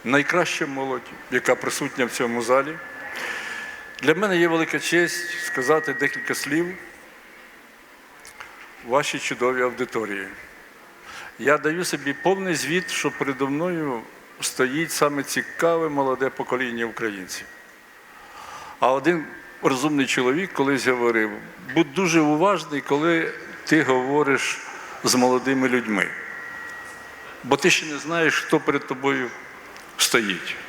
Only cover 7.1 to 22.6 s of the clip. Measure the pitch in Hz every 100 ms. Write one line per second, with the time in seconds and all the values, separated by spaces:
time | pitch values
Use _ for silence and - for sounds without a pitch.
7.1 | - - - - - - - - - -
8.1 | - - - - - - - 120 131 147
9.1 | 139 - 123 123 127 127 117 127 117 107
10.1 | 101 98 - - - - - - - -
11.1 | - - - 117 147 147 165 170 156 139
12.1 | 135 180 196 190 151 - 175 180 - 147
13.1 | - 139 131 139 143 180 170 151 117 -
14.1 | - - - - - 127 202 160 - 147
15.1 | 143 131 127 120 - 165 165 160 143 135
16.1 | 127 131 - 127 127 127 117 117 107 117
17.1 | 101 90 - - - - - - - -
18.1 | - - - - - - - 120 135 143
19.1 | 175 143 - - - 165 135 147 147 131
20.1 | - 127 143 190 - 139 139 117 123 120
21.1 | 113 110 104 - - - 139 156 135 185
22.1 | 165 151 151 190 185